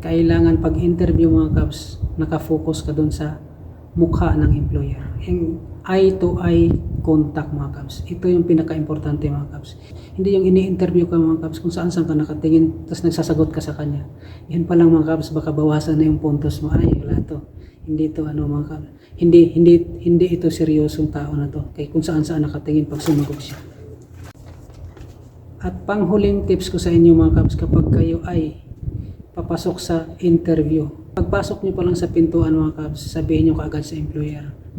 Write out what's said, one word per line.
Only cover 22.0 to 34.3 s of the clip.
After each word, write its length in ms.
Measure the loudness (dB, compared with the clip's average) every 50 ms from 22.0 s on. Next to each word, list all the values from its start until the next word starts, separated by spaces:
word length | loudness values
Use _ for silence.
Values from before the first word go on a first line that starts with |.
| -2
saan-saan 420 | 0 0 0 0 -2 -2 -2 -2
nakatingin 400 | -2 -4 -8 -6 0 0 0 0
pag 160 | 0 -4 -6 -2
sumagot 380 | 0 0 0 0 -2 -6 -10 -12
siya. 160 | -14 -14 -16 -16 -20 -20 -20 -20 -20 -20 -20 -20 -20 -20 -20 -20 -20 -20 -20 -20 -20 -20 -20 -20 -20 -20 -18 -18 -20 -18 -18 -20 -20 -20 -20 -20 -20 -20 -20 -20 -20 -20 -10
At 160 | -8 -8 -8 -8 -6 -4
panghuling 560 | -2 -2 0 2 2 2 2 2 0 0 0
tips 240 | 0 0 0 -2 -4
ko 80 | -6 -4
sa 160 | -2 2 4
inyo, 240 | 6 8 8 8 8
mga 160 | 6 4 4
kabs, 240 | 4 2 2 0 -2
kapag 320 | -2 2 2 2 4 4
kayo 320 | 4 2 2 2 0 -4 -6 -4
ay 320 | -2 -2 -2 -4 -6 -12 -18 -20 -18 -12 -12 -10 -10 -10 -12 -12 -14 -18 -20 -18 _
papasok 420 | -10 -6 -6 -6 -4 -4 -4 -6 -6 -6
sa 240 | -4 -4 -4 -4 -6 -12 -4 2
interview, 640 | 4 4 4 4 2 2 2 2 0 0 0 -2 -4 -8 -12 -18 -12 -4
pagpasok 520 | -4 -2 0 0 -2 -2 -2 -6 -4 -4
nyo 60 | -4 -4
pa 80 | 0 0
lang 140 | 0 0 0
sa 120 | -2 -2
pintuan, 440 | 2 2 2 2 4 2 2 2 2
mga 200 | 0 0 -2 -4 -6
kabs, 320 | -8 -10 -10 -10 -10 -10
sabihin 400 | -8 -6 -4 -2 0 2 2 2
nyo 40 | 2 0
kaagad 240 | -4 -6 -6 -8 -8
sa 160 | -8 -10 -10
employer, 560 | -8 -8 -6 -6 -6 -6